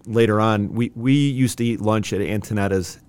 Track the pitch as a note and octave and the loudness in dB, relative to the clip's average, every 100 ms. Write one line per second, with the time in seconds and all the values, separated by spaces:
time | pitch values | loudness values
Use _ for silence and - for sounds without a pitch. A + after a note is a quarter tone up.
0 | - A2+ A2+ G#2+ A2 G#2+ G2+ A2+ A#2 A#2 | -2 2 4 4 2 2 0 -2 -4 -2
1 | B2 C#3+ C#3+ C3 B2 - A#2 A2 G#2 A2 | 0 2 2 0 0 0 -2 -2 0 0
2 | - G2 E2+ G#2 - G#2+ G2 F#2+ F2 - | 0 -2 -2 -4 -4 -2 0 0 -4 -10